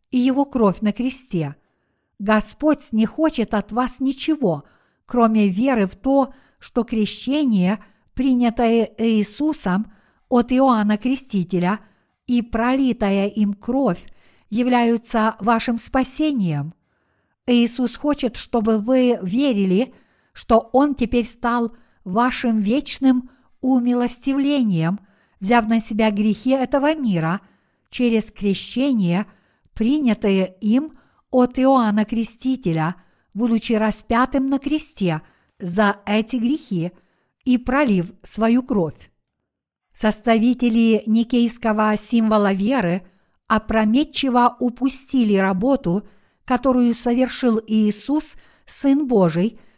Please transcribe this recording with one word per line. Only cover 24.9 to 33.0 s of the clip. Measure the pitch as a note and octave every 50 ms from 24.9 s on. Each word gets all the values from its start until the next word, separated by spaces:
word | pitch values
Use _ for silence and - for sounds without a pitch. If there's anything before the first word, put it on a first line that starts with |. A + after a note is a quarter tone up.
| G3 - - _ _ _ _ _ _ -
взяв | F#3+ G3 A#3+ A#3+ A3
на | A3 A3+ A3+
себя | A3 - A3 G#3 A3 A3
грехи | G#3 G3+ G#3 A3 G3+ - - B3+
этого | C4 C4+ B3+ B3+ - C#4 C#4 D4+ D#4+
мира | D#4 C4 A3 F#3 E3+ D#3 D#3+ F3+ G3+ - _ _ _ _ _ _ _ _ _
через | - - B3 A#3+ A3+ A3 G#3 -
крещение, | - - G3+ G3+ F#3+ - - - - A#3+ C4+ C#4+ C4 A3 F#3 E3+ F3 F#3+ G#3 - _ _ _ _ _ _ _ _ -
принятое | - A3 A#3+ C#4+ D#4 C#4+ A#3+ G#3+ - - G3+ F#3+ F#3+ F#3
им | F#3 - - A3 G#3 A3+ C4+ D#4 D#4 - - _ _ _ _ _ _
от | - B3+ B3 B3 B3
Иоанна | B3+ B3+ C4+ C4+ B3+ A3+ G#3+ G#3 G#3+ G#3+
Крестителя, | G#3+ A3+ A3+ A3+ - - - - C4 C4 B3+ - F#3 E3 D#3+ D#3 E3 F3 -